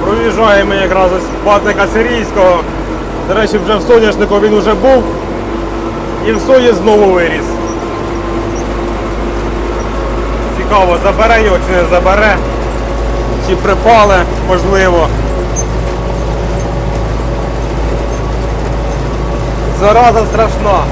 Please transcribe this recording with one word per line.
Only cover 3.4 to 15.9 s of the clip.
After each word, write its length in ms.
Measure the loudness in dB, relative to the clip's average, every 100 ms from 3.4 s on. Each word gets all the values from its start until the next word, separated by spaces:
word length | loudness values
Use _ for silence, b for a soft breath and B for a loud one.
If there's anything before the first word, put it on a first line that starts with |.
| 0 0
вже 180 | 0 -2
в 60 |
соняшнику 580 | 4 4 4 0 0 2
він 140 | 2
уже 200 | 2 2
був. 300 | 2 4 4 2 -4 -6 -6 -6 -6 -6 -6 -6 -6 -6 -4 -2
І 60 |
в 80 | -2
сої 320 | 4 4 4
знову 400 | 2 2 4 4
виріс. 320 | 2 0 -2 -4 -4 -6 -6 -6 -6 -6 -6 -4 -4 -4 -4 -4 -4 -4 -4 -4 -4 -4 -4 -4 -4 -4 -4 -4 -4 -4 -4 -4 -4 -4 -4
Цікаво, 400 | 0 2 2 2
забере 380 | 0 2 2 4
його 140 | 4 2
чи 260 | 0 0
не 60 | 2
забере. 460 | 2 2 4 2 2 -2 -4 -4 -4 -4 -4 -2 -2 -2 -2 -2
Чи 80 | 0
припале, 680 | 0 2 4 6 6 4 2 -2 0
можливо. 600 | 0 2 2 4 2 2 0 -2 -2 -2 -2 -2 -2 -2